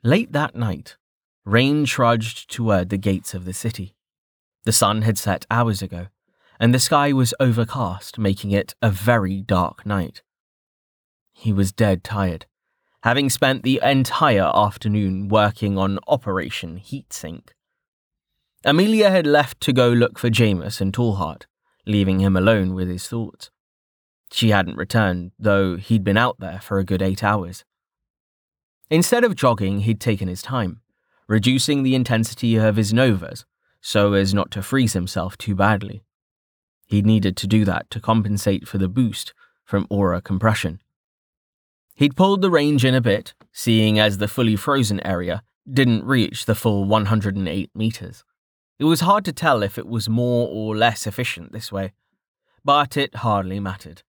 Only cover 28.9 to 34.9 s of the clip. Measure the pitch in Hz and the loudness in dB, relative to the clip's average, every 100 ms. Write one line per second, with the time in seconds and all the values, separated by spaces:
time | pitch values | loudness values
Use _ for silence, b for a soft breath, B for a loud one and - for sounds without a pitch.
28.9 | 160 180 240 240 175 131 113 95 101 107 | 0 2 2 2 2 0 2 -2 0 -2
29.9 | 107 - 98 92 90 - 127 95 - _ | -2 -2 -2 -4 -8 -6 -4 -4 -8 _
30.9 | _ _ _ - 110 110 131 139 143 135 | _ _ _ -2 2 2 2 0 0 2
31.9 | 131 120 113 110 - 117 110 110 104 104 | 0 2 0 -2 -2 0 2 2 2 2
32.9 | 113 131 98 85 - - _ _ _ - | 2 4 2 -4 -16 -20 _ _ _ -4
33.9 | 107 101 101 98 101 - 104 95 135 117 | 2 2 2 2 0 -2 -8 -4 0 0